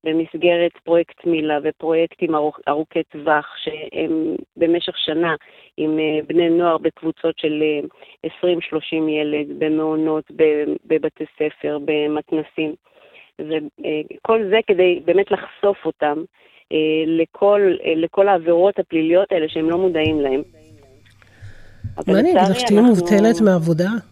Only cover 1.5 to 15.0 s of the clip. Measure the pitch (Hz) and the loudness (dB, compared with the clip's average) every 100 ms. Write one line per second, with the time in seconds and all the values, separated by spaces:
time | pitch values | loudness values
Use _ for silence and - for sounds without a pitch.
1.5 | 147 151 - 160 165 165 - 165 156 151 | -2 -4 -6 -2 0 0 -2 -2 0 -2
2.5 | - - 147 156 165 156 156 147 151 147 | -4 -4 -4 -2 -6 -6 -6 0 0 -2
3.5 | - - 156 156 160 160 160 160 175 - | -10 -10 -10 -10 -6 -2 -2 -2 -6 -10
4.5 | - 165 170 175 - - 160 170 151 _ | -2 0 2 -2 -6 -4 -2 -2 -4 _
5.5 | - _ - 156 156 156 151 151 160 170 | -20 _ -6 -2 0 -2 -2 0 0 2
6.5 | 170 175 160 160 - 160 - 165 160 156 | 2 2 0 -2 -4 -8 -4 -4 -2 -4
7.5 | 151 156 147 147 _ - _ 160 - 180 | 0 -2 -2 -6 _ -20 _ -12 -4 -2
8.5 | 180 - 156 - 160 156 151 151 151 147 | -2 -4 -8 -4 -4 -2 -2 -2 -4 -6
9.5 | 143 156 156 156 156 156 156 - 165 156 | -4 -2 0 0 -2 -2 -2 -6 0 0
10.5 | 151 147 151 - 160 156 _ 156 _ 151 | 2 -2 -6 -2 -2 -2 _ -14 _ -6
11.5 | - 147 147 143 151 147 151 - 160 151 | -4 -8 -6 -4 -2 -2 -4 -4 -6 -4
12.5 | - 156 - _ _ _ - _ - 151 | -6 -6 -8 _ _ _ -20 _ -14 -6
13.5 | 156 151 _ 294 151 151 - - 226 202 | -6 -6 _ -6 -6 -8 -10 0 0 2
14.5 | 220 - 180 180 175 | 0 2 2 4 2